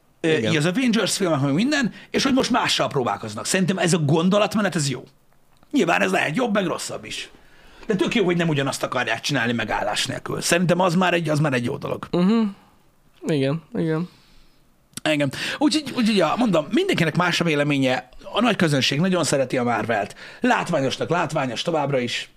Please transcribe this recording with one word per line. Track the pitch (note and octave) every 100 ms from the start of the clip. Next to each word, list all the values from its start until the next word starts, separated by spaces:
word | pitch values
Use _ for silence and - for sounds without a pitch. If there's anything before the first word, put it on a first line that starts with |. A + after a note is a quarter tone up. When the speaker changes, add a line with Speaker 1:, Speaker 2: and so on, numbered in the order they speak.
| _ _
Speaker 1:
ö, | E3 D#3
Speaker 2:
Igen. | A2
Speaker 1:
így | D#3
az | D#3+
Avengers | F3 B3+ G#3+ F3+ -
filmek, | F#3 D3
meg | C#3
minden, | C#3+ B3+ D4 A3+ - -
és | -
hogy | C4+
most | C4 -
mással | A#3+ F#3 - C3+
próbálkoznak. | C#3 A#2 G2 A2+ G#2+ G#2
Szerintem | F#3+ F#3 F#3+
ez | F3
a | F3
gondolatmenet, | C#3+ D#3+ F3+ G3+ G#3 G#3+ G3 D#3+
ez | C#3
jó. | G#2+ - _ _ _ _ _ _
Nyilván | D4 E3+ F3+
ez | F#3+
lehet | F3+ - E3
jobb, | A#3+
meg | G#3 F3
rosszabb | A#2 - - -
is. | - - - - - - - -
De | G3
tök | D4+ -
jó, |
hogy | F3+ F3
nem | E3
ugyanazt | C#3+ C3+ -
akarják | C3+ B2 A#2+ A2+
csinálni | - C#3 A#2
megállás | A#2+ G#2 G2+ G2+ G#2+ -
nélkül. | - - G2+
Szerintem | - F3 E3+ F3
az | F#3 E3+
már | F#3
egy, | E3+ D3+
az | D3+
már | D3+
egy | B2+ A#2+
jó | -
dolog. | - - -
Speaker 2:
Mhm. | F3 F#3 A3+ G#3+ G3 - _ _ _ _ _ D#4
Igen, | D3+ C3+ D#3+ - -
igen. | E3 D#3+ F3+ - _ - - _ _ _ _ - -
Speaker 1:
Igen. | D3 C#3 - - -
Úgyhogy, | D4 D#4 C4+ B3
úgyhogy, | A3+ G#3
ja, | D#3 -
mondom, | B3 E3 D3
mindenkinek | C#4 F#4+ E3+ D#3+ D#3
más | F3+ E3
a |
véleménye. | E3+ D3 D3 C#3 C3 B2+ - - -
A | -
nagy | A#3+ F#3+
közönség | E3 C#3+ A#2+ C#3+
nagyon | F#3+ F3+
szereti | D3 C#3+ C3 C3
a |
Marvelt. | A#2+ A2+ A2 A2 G2+ - - -
Látványosnak | B3+ G#3 F3 D#3+ C3+ - A#2+
látványos | E3+ D#3 D#3 C3 A2
továbbra | - D#3+ C#3+ C#3
is. | A#2+ - -